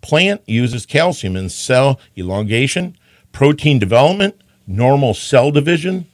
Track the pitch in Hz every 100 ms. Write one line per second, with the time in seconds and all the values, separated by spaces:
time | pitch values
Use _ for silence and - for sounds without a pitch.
0 | - 151 190 202 - 110 120 117 - 156
1 | 170 - 98 92 95 - - 127 139 135
2 | _ - 90 98 107 113 135 180 180 -
3 | _ _ _ - 139 151 151 135 98 113
4 | 147 196 196 - _ _ - 95 123 139
5 | 135 104 - 131 135 147 147 170 175 185
6 | 170